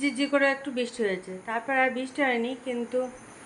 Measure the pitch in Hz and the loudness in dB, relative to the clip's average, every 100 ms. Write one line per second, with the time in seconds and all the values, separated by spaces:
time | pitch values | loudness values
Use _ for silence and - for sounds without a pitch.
0 | 277 240 277 277 277 269 285 254 240 - | 0 0 2 4 4 2 -2 -2 -2 0
1 | 208 185 185 185 208 226 233 262 262 240 | 0 0 -4 -10 -4 -4 0 2 2 2
2 | 262 277 269 240 233 262 269 240 233 254 | -4 0 2 2 0 -4 -4 -4 -2 -2
3 | 254 254 - - | -2 -6 -18 -20